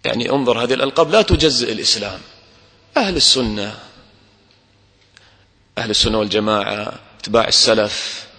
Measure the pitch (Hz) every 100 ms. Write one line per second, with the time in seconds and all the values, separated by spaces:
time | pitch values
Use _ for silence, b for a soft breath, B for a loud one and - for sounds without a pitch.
0 | 123 120 120 139 123 113 120 131 139 151
1 | 151 214 208 165 156 123 120 110 - 110
2 | 101 92 - - - - _ _ _ -
3 | 202 165 - 131 117 107 101 113 - -
4 | - _ _ _ _ _ _ _ _ _
5 | b b b b b _ _ - 107 107
6 | 113 110 104 107 107 107 98 104 104 -
7 | - - - 113 113 - - 110 104 -
8 | - - -